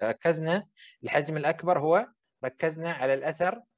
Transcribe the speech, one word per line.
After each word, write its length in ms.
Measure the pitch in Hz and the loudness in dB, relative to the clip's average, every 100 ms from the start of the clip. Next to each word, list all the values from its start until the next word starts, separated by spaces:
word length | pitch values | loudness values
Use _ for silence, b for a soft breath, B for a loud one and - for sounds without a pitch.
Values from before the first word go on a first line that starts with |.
ركزنا 640 | 107 123 170 156 160 190 - _ B B | -4 0 0 0 0 -2 -4 _ B B
الحجم 340 | 120 147 147 156 | -2 -2 0 -2
الأكبر 420 | 147 165 175 170 | -2 0 0 2
هو 280 | 156 180 247 _ _ _ 131 | 4 2 2 _ _ _ -8
ركزنا 460 | - 160 160 165 | -2 -4 -2 -6
على 220 | 147 131 | -2 0
الأثر 480 | 135 147 156 180 233 - | 0 -2 -2 -2 -2 -10